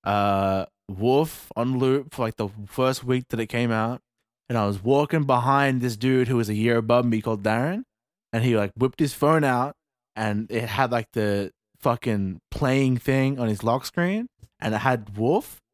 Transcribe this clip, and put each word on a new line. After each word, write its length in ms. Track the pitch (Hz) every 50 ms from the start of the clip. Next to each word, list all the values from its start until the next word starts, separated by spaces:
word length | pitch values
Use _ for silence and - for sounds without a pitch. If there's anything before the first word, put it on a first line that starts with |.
| _
uh, 600 | 98 104 104 101 101 98 98 98 95 95 95 92 - _ _ _ -
Wolf 600 | 95 92 107 123 131 139 160 156 - - - - -
on 220 | 113 120 127 131 127
loop 360 | 135 131 131 143 135 151 -
for, 80 | -
like, 140 | 120 113 110
the 120 | - 110 98 107 107 101
first 360 | - - - 127 131 127 -
week 220 | - 123 127 127 127 _
that 100 | - 110
it 60 | 113 -
came 240 | - 117 123 117
out, 280 | 113 110 110 117 123 - _ _ _ _ _ _ _ _ _ -
and 80 | 120
I 100 | 117 104
was 160 | 101 101 95 95
walking 400 | 120 139 143 147 147 - 160 147
behind 560 | 135 127 123 120 135 139 139 143 135 131 127
this 160 | 120 127 113
dude 320 | 104 123 131 131 127 127 113
who 80 | 131
was 120 | 117 113 101
a 60 | 107
year 220 | 104 110 117 117
above 280 | 117 110 110 123 123 120
me 160 | 120 113 110
called 220 | 107 120 113 101
Darren, 400 | 101 107 110 117 127 160 185 220 262 _ _ _ _ _ _ _ _ _
and 120 | - 113 117
he, 120 | 127 117
like, 140 | 107 104 98 -
whipped 240 | - 127 131 - -
his 120 | 156 139
phone 300 | - - 151 147 160 160
out, 320 | 147 135 127 123 127 147 147 _ _ _ _ _ _ _ _ 110
and 320 | 110 107 104 104 113 -
it 140 | 117 117 117 113
had, 240 | 104 - 135 117
like, 160 | 123 117 110 _
the 400 | - 117 107 104 101 101 101 90 _ _ _ _ _ _
fucking 600 | - 131 120 117 - 123 110 101 98 95 90 - _ _
playing 460 | - - 147 127 131 139 139 131 127
thing 420 | 120 - - 135 135 131 135 143 127
on 100 | 120 110
his 140 | 104 95
lock 220 | 113 113 120 127 -
screen, 440 | - _ 175 170 180 196 220 240 - _ _ - _ _ _
and 140 | - 110 107
it 40 | 104
had 380 | - 135 127 117 104 101 98 104
Wolf 420 | 113 123 165 220 294 - - - _ _